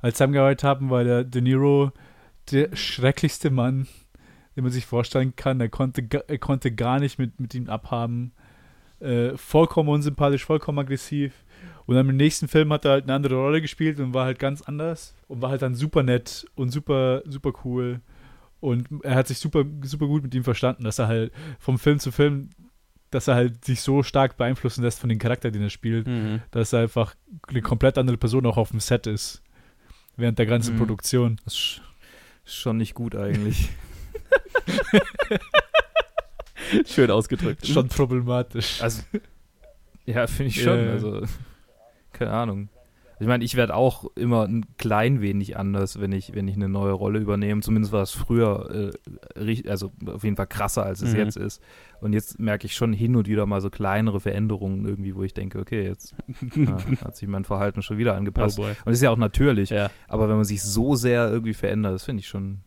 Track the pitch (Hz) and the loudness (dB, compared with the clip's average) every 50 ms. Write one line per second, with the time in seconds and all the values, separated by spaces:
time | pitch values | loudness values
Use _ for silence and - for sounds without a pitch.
0 | - 120 113 - 139 135 143 139 135 135 139 - - 139 139 131 135 135 127 123 | -2 -2 2 2 2 4 4 4 4 4 4 4 2 0 0 2 0 0 2 2
1 | 120 120 120 123 127 127 123 127 123 127 131 131 139 143 143 139 143 139 - - | 2 4 2 2 0 0 -2 0 2 4 4 4 4 6 6 6 4 2 0 -8
2 | - - - - - - _ - - - 143 135 147 - - - - - - - | -20 -20 -20 -20 -20 -20 _ -20 -10 0 2 2 2 2 -2 -6 -8 -8 -4 2
3 | 123 131 143 - - 151 - - - 151 131 127 117 127 131 135 135 - - - | 2 2 2 4 0 -2 -2 0 -2 0 2 2 2 0 0 -2 -4 -6 -10 -20
4 | _ _ _ - _ - - _ _ _ _ - 127 127 123 127 117 - - 120 | _ _ _ -20 _ -20 -20 _ _ _ _ -2 -2 0 0 -2 -4 -2 -2 -2
5 | 117 - - 135 127 131 123 - - 135 131 131 117 113 - - 135 131 123 - | -2 0 0 0 0 0 -2 -2 -2 -2 0 0 -2 -2 -2 -2 -2 -2 -2 -4
6 | 123 110 - 147 - - 151 - - - 143 127 - 143 117 104 120 120 127 139 | -4 -2 -4 -4 -4 -4 -6 -6 -2 -2 -2 0 0 -4 -2 -2 -2 0 0 0
7 | 143 135 - - 131 120 - - 131 117 - 127 123 - 107 113 - - - 117 | 0 -2 -2 -2 -4 -6 -4 -8 -10 -8 -6 -8 -8 -6 -8 -8 -6 -6 -4 -4
8 | 117 117 120 120 123 123 _ _ - - - _ _ - _ _ _ _ _ - | -2 -4 -4 -6 -6 -8 _ _ -20 -20 -20 _ _ -20 _ _ _ _ _ -12
9 | - 143 123 120 120 123 - - - - - 151 165 165 - - 156 147 147 147 | -6 -2 0 0 0 0 -2 -6 -12 2 6 6 6 6 4 2 2 4 2 2
10 | 147 147 139 - 147 143 143 131 - - 156 156 - - 147 143 139 131 135 127 | 2 0 0 2 2 2 2 0 0 0 0 0 0 -2 -4 -4 -2 -4 -4 -6
11 | - - 151 143 143 139 - - _ _ - - - - - - - - 120 127 | -6 -6 -4 -2 -2 -4 -6 -12 _ _ -20 -20 -20 -20 -20 -16 -2 2 4 4
12 | 135 135 135 135 143 156 - - - 139 - 160 156 151 151 143 - 147 135 139 | 4 4 4 4 4 4 4 0 -6 2 4 4 4 4 2 2 4 4 4 4
13 | 127 131 131 139 143 139 131 131 131 139 151 160 156 143 - - 160 156 151 143 | 2 0 -2 0 0 0 0 2 2 2 0 0 0 -4 -4 -2 -2 -2 0 -2
14 | 139 127 123 131 127 131 131 - - 135 139 147 - - 147 147 156 165 165 160 | -4 -2 0 0 0 -2 -2 -2 -4 -4 -4 -6 -10 -10 -8 -6 -6 -6 -6 -8
15 | - - - _ _ _ 143 120 123 127 135 131 135 131 127 120 139 156 - 185 | -12 -20 -20 _ _ _ -8 -6 -4 -2 -2 -2 -2 -2 -2 -2 -2 2 2 2
16 | - 127 123 123 - - - - - - _ - 135 127 120 147 147 - 147 135 | 4 4 2 2 0 -4 -14 -14 -16 -16 _ -4 -4 -2 -4 -4 -2 0 0 2
17 | 131 131 127 135 - 156 139 139 - 143 127 - - 127 123 123 123 123 120 120 | 2 2 0 0 -2 -8 -14 -6 -4 -6 -6 -4 -8 -6 -4 -4 -4 -4 -6 -8
18 | - _ - - - - - - - _ _ _ - 139 123 120 123 - 151 147 | -10 _ -20 -20 -20 -20 -20 -20 -20 _ _ _ -4 -2 0 0 -2 -4 -8 -10
19 | - 143 127 127 131 - 131 - - 160 - 160 139 147 151 147 135 135 143 147 | -4 0 2 2 2 0 -4 -6 -6 0 2 2 0 0 -2 -10 -10 -10 -6 -4
20 | 151 143 147 151 139 131 123 127 123 127 120 - - 123 131 - 120 110 107 - | -2 0 0 0 0 0 -4 -2 0 0 -2 0 0 -2 -2 -2 -4 -6 -2 0
21 | 120 110 113 113 113 113 - - 156 160 135 - - - 131 123 - 151 147 143 | 0 0 2 0 -2 -2 -6 -12 -14 -14 -14 -8 -2 -2 -2 2 4 2 2 2
22 | - 139 120 - 147 147 143 139 143 - - - - - _ _ _ _ _ _ | 0 -4 2 4 4 4 4 0 -6 -10 -16 -20 -20 -20 _ _ _ _ _ _
23 | _ _ - 131 - - 131 120 123 123 117 117 - - 127 120 - - 135 143 | _ _ -4 -2 2 4 4 4 4 2 0 -4 -4 -2 -2 -2 0 2 2 2
24 | 135 - - 139 135 131 - - 120 120 131 - - 127 - - 123 120 - - | 2 2 4 4 2 2 2 -2 -2 -2 -2 -2 -2 -4 -2 0 -2 -2 -2 -2
25 | - 120 113 104 101 117 123 - - 120 107 104 104 101 - - - 117 113 113 | -2 -2 -2 0 0 -2 -2 0 -2 -4 -2 -2 -4 -4 -4 -4 -4 -2 -2 0
26 | 110 127 123 117 110 110 107 113 113 - - 117 113 - - 120 113 113 - 120 | -2 -2 -4 -2 -2 -2 -4 -4 -6 -4 -2 -2 0 2 2 2 2 2 2 0
27 | 113 - - _ _ _ 233 160 - - 139 123 107 - 156 120 - 131 - 147 | 0 0 -2 _ _ _ -20 -20 -14 -4 -4 -2 0 0 0 4 4 4 4 4
28 | 127 127 120 113 - 117 113 131 127 117 107 117 110 - - 113 - - 123 117 | 2 2 0 0 0 2 2 2 2 2 2 2 0 0 -2 -6 0 0 0 0
29 | - 113 107 104 - - - - - _ _ _ - _ _ _ _ _ - _ | 0 -2 -4 -4 -6 -8 -12 -14 -20 _ _ _ -20 _ _ _ _ _ -20 _
30 | _ _ _ - 120 120 113 - 117 107 120 120 113 120 117 113 113 107 110 98 | _ _ _ -2 -2 0 2 2 2 2 4 2 2 0 0 0 0 0 0 -4
31 | - - - 127 123 117 113 107 - - - - - - - - - - - _ | -4 0 2 2 2 2 0 -2 -6 -8 -6 -4 -4 -4 -6 -8 -14 -20 -20 _
32 | - - - - - - - _ _ - - - - 123 113 113 113 - - - | -20 -20 -20 -20 -20 -20 -20 _ _ -16 -14 -6 -4 -2 0 0 -2 -2 -4 -8
33 | 117 117 - 101 101 101 104 104 104 104 104 - - - - - - - - - | -8 -6 -6 -4 -2 -2 0 0 0 0 2 2 0 0 -2 -10 -14 -16 -16 -16
34 | - - - 427 - - - - - - - 494 - - - - 523 - - 214 | -16 -14 -14 -14 0 2 2 2 2 0 -4 -2 -2 0 -2 -2 0 4 4 4
35 | - - - - 554 - 220 185 - - - 605 - - - 622 - - _ 640 | 4 4 -4 -6 -4 -2 -2 -2 -2 2 2 2 2 4 0 0 0 2 _ -2
36 | - - _ - - - - - - - - - - - - 214 311 - - - | -2 0 _ -8 -8 -8 -16 -18 -18 -18 -14 -14 -8 0 2 2 2 2 4 4
37 | 135 113 98 110 113 - 139 - 180 135 - - - - 147 156 127 127 - - | 6 6 6 2 2 0 -2 -2 -2 -4 -4 -4 -4 0 2 2 2 2 2 0
38 | 143 123 127 127 120 123 123 123 123 - - 117 110 - - - 120 113 110 110 | 0 2 2 -2 0 0 0 0 -2 -2 -4 -6 -4 -4 -4 -4 -4 -4 -4 -4
39 | - - - 208 - - - - - _ _ _ - - - _ - _ _ - | -10 -8 -8 -8 -8 -8 -20 -20 -20 _ _ _ -20 -20 -20 _ -20 _ _ -16
40 | _ - 113 120 120 117 - - 139 131 107 - 120 123 127 120 117 98 98 - | _ -4 0 0 0 0 -2 -2 -2 -2 0 2 4 4 4 4 2 2 0 -2
41 | 107 107 101 104 - 110 - - - - - _ _ _ _ _ _ - _ _ | -2 -4 -4 -6 -6 -6 -8 -10 -12 -18 -20 _ _ _ _ _ _ -20 _ _
42 | _ - _ - 123 110 107 113 117 113 98 98 101 104 _ _ _ _ _ _ | _ -20 _ -6 -4 -2 -2 -2 -2 -2 -4 -6 -8 -10 _ _ _ _ _ _
43 | _ _ - - 104 113 123 123 117 117 - 127 120 104 - 95 127 131 120 - | _ _ -12 -4 0 2 2 2 0 -2 2 2 2 2 4 4 4 2 2 0
44 | - - _ - 117 120 120 113 110 95 110 117 107 - - _ - 117 107 104 | -12 -14 _ -2 0 2 2 2 2 2 0 -2 -4 -6 -12 _ -2 0 2 2
45 | 110 123 139 127 104 101 98 101 98 101 - - 98 98 98 98 98 95 - - | 4 4 2 2 2 0 0 -2 -2 -4 -6 -4 -2 -2 0 0 0 -2 -4 -4
46 | 101 95 98 95 92 - - 104 98 98 95 101 101 95 98 98 98 98 98 92 | -4 -2 -2 -4 -4 -6 -6 -4 -4 -2 -2 -2 -2 0 0 0 0 0 0 0
47 | 101 101 104 107 107 101 101 101 104 101 107 107 104 - 110 110 107 101 104 104 | 0 0 0 0 0 0 0 0 0 0 0 0 0 2 2 2 2 2 0 0
48 | 98 - - - - - 120 117 117 107 101 - - - - 107 101 98 - - | 0 0 -4 -6 -2 2 4 4 4 4 2 0 -4 -6 -6 -4 -4 -6 -6 -10
49 | _ - 139 - - - - - 107 107 113 117 - - 104 95 98 95 - - | _ -16 -18 -18 -20 -20 -12 -6 -2 -2 -2 -2 -2 -4 -4 -4 -4 -8 -10 -10
50 | 98 95 - - 104 110 101 - 98 - - - 104 101 - - 101 98 98 98 | -12 -10 -10 -4 -2 -2 -2 -2 -4 -4 -4 -4 -4 -2 -2 -2 -2 -2 -4 -4
51 | - 123 113 107 107 104 107 110 107 104 - - - - - - - - - - | -2 0 2 2 2 0 -2 -6 -8 -8 -10 -12 -20 -20 -20 -20 -20 -20 -20 -8
52 | - 107 104 107 - - - - 117 113 104 101 - 104 - - 120 117 110 101 | -4 0 0 0 -2 -4 -8 -4 -2 -2 -2 -2 -4 -8 -4 -2 0 0 0 0
53 | 117 117 123 120 104 101 107 104 104 101 104 98 95 98 - - 107 98 98 104 | 2 2 4 2 2 2 0 0 0 0 0 -2 -2 -4 -6 -4 -2 0 0 2
54 | 110 113 98 101 - 101 95 101 107 107 107 95 101 95 98 95 104 104 101 101 | 0 0 0 -2 -2 -2 -2 -2 -2 -2 -2 -2 -2 -4 -4 -4 -4 -4 -4 -6
55 | 98 98 92 95 95 98 - - 98 95 - 98 98 - - 110 98 95 92 - | -6 -8 -6 -6 -6 -6 -6 -8 -10 -8 -8 -8 -8 -6 -4 -4 -4 -4 -6 -10
56 | - - - - - - 123 - - 123 - 151 151 120 98 92 92 - 131 - | -12 -20 -16 -16 -14 -14 -12 -10 -10 -6 0 2 2 2 2 -2 -2 -2 -2 -2
57 | - - - - - 101 98 98 98 - 104 98 101 101 98 104 98 - 110 104 | -4 -12 -12 -10 -8 -6 -4 -6 -4 -4 -2 -2 -2 -2 -2 -4 -6 -6 -4 0
58 | 117 117 98 95 101 101 101 - 104 104 101 104 104 104 104 - - - 117 120 | 0 0 0 0 -2 -2 0 2 2 2 0 0 -4 -4 -6 -6 0 0 2 4
59 | 135 131 113 117 117 104 - - 135 143 127 104 98 98 - 101 101 98 - - | 4 4 4 4 2 2 2 4 4 4 4 4 2 2 0 0 0 0 -4 -8
60 | - - - 110 110 107 110 107 107 101 104 98 92 104 98 110 117 135 147 123 | -14 -6 0 0 2 4 4 2 2 2 0 -4 -4 -2 0 0 2 2 2 2
61 | 113 123 120 120 120 110 107 117 113 113 104 - - 98 95 110 107 101 95 92 | 4 2 4 4 2 2 0 0 -2 -2 -4 -2 -2 0 0 2 0 0 -2 -2
62 | - - 131 104 98 - - 98 98 98 98 98 95 | -4 -6 -6 -6 -6 -6 -8 -6 -6 -6 -8 -10 -14